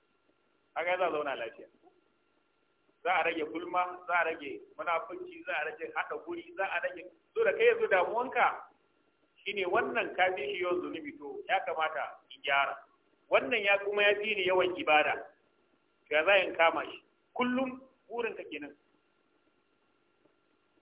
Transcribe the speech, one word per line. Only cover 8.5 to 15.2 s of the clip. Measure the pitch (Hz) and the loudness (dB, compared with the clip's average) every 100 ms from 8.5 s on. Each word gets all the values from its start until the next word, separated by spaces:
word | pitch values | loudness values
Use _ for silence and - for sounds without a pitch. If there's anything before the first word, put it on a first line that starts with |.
| - - _ _ _ _ _ _ _ | 2 -12 _ _ _ _ _ _ _
shine | 196 202 175 | -8 -4 0
wannan | 214 202 233 190 - | 2 2 -2 -2 2
ka | 185 | 2
fi | 185 139 | 2 -4
shi | 180 | -4
yawan | 180 180 | -2 -2
zunubi, | 147 160 147 - | -2 -8 -10 -12
to | 143 - - | -12 -10 -2
ya | 190 175 | -2 0
kamata | 160 156 151 120 - _ | -2 -2 -2 -8 -10 _
in | - | -10
gyara. | 139 139 131 - - _ _ _ _ | 0 2 2 -2 -14 _ _ _ _
Wannan | 202 262 233 | 2 2 0
ya | 202 202 | 2 2
kuma | 202 208 | 2 4
ya | 208 | 4
fi | 208 214 | 4 0
ni | 196 180 | 0 2
yawan | 185 180 - | 4 2 0
ibada. | 156 151 147 110 | 4 4 4 0